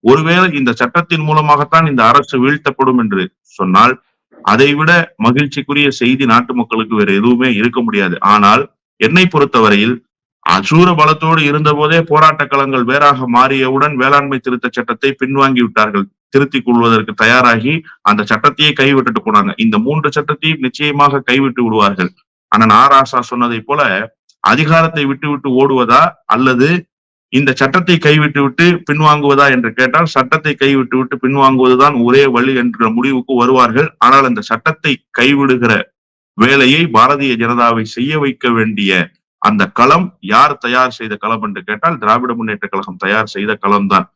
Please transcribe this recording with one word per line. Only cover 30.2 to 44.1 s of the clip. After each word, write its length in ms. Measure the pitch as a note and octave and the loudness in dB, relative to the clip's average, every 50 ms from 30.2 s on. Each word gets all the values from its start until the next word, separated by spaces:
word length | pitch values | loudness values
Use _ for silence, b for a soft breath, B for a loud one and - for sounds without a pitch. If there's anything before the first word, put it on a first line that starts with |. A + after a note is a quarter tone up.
| B2+ B2+ - D#3 D3+ D3+ C#3+ | -2 0 -2 -4 -4 -6 -4
கைவிட்டு 420 | - C3+ C#3 C#3 C3+ B2+ B2+ - | -2 0 0 0 0 -2 -2 -2
விட்டு 180 | C3 C3 B2+ C#3 | -4 -4 -4 -6
பின்வாங்குவதுதான் 800 | C3 - C3 C#3 C#3 C3+ C3 C3 B2+ C3 B2+ B2+ B2+ C#3 D3 D3 B2 | -4 -4 -2 0 2 2 2 4 4 4 4 4 4 4 2 2 0
ஒரே 240 | A#2+ A#2+ B2 C3+ C#3+ C3+ | 0 2 4 4 4 2
வழி 240 | B2 A#2+ B2+ C3 C3+ | 2 0 -2 0 -2
என்ற 320 | B2+ A#2+ B2 A2+ A2+ A#2 A2 | -2 -2 -4 -4 -2 -4 -2
முடிவுக்கு 420 | A2+ A#2+ B2+ C#3 C3+ B2+ B2 - C3+ | -2 -2 -2 -2 -2 -4 -4 -4 -2
வருவார்கள். 540 | A#2+ A#2 B2 C3 B2+ B2 A#2 A2 B2 - - _ _ | 0 2 2 2 2 2 2 2 0 -2 -2 _ _
ஆனால் 300 | - B2 C3 C#3 C3+ C3 | 2 4 4 4 2 2
அந்த 140 | A#2+ G#2 G2+ | -2 -4 -4
சட்டத்தை 500 | - A2+ A#2 _ D#3+ D#3+ _ _ D#3 C3 - _ _ _ | -6 -6 -4 _ -6 -6 _ _ -4 -4 -4 _ _ _
கைவிடுகிற 600 | - A#2+ C3+ C#3+ C#3 C#3 C3+ B2+ B2 A#2+ A#2 A2 F#2+ - _ _ _ _ _ _ _ _ _ _ - | -2 0 0 2 0 0 0 0 0 0 0 0 0 -2 _ _ _ _ _ _ _ _ _ _ 0
வேலையை 460 | A2 B2+ C#3 C#3 C3 B2+ C#3 D#3 E3+ E3 | 0 2 2 2 2 2 2 2 0 0
பாரதிய 420 | A2+ A2 A#2 C3 C#3+ C#3 C#3 C3 A#2+ | 2 2 2 2 2 0 -2 -2 -2
ஜனதாவை 500 | A2+ A#2 A#2 A#2+ B2 A#2+ A#2 A#2 A2+ A2 A2 | -2 -2 -2 0 0 0 0 0 -2 -4 -6
செய்ய 300 | - A#2 B2 C#3+ D#3 D#3 | -6 -6 -6 -4 -2 -2
வைக்க 280 | C#3+ C#3 B2 _ - B2 | -2 -4 -4 _ -4 -2
வேண்டிய 420 | A#2 A2+ A2 A2 G#2+ G2+ G#2 G2 F#2 F2+ E2+ - _ _ _ _ _ _ - | 0 0 -2 -2 -2 -4 -2 0 0 0 -2 -4 _ _ _ _ _ _ -2
அந்த 200 | G#2+ G#2+ G#2 F2 F#2+ _ | 0 0 0 -2 -2 _
களம் 320 | - A#2+ C3+ D3+ F3 F#3 F3+ _ _ - | 0 2 2 2 2 0 -4 _ _ -8
யார் 280 | F#2 G#2 A#2 C3+ D3+ C#3+ - | -2 2 2 2 2 0 -4
தயார் 360 | - A#2+ B2 B2+ B2+ B2 A2+ | -6 -4 0 0 0 0 -2
செய்த 180 | - A#2 A2 G#2 | -8 -10 -10 -10
களம் 280 | G2+ - G#2+ A2+ A2 G#2 | -8 -4 -4 -4 -4 -6
என்று 140 | G#2+ G2+ F#2+ F#2 | -8 -10 -10 -8
கேட்டால், 340 | G2+ G#2+ G#2+ - E3 E3+ C3 | -10 -8 -4 -4 -4 -4 -2
திராவிட 340 | A2 G#2+ A2 B2 B2 B2+ A#2 | 0 0 0 0 0 -4 -6
முன்னேற்ற 320 | A#2 A2+ A2 G#2+ G2+ - | -6 -6 -8 -8 -8 -8
கழகம் 340 | G2 - F#2+ F#2+ - F2+ F2+ | -8 -8 -8 -8 -10 -12 -6
தயார் 320 | G2+ F#2+ G#2 A2 A2 G#2+ - | -4 -2 -2 -2 -2 -4 -6
செய்த 200 | G2 G2+ G#2+ G#2+ | -8 -4 -4 -6
களம்தான். 500 | G2+ - G2 G#2 G#2 G2+ G2 G2 F#2+ F#2 _ | -4 -2 0 0 0 0 0 0 0 -2 _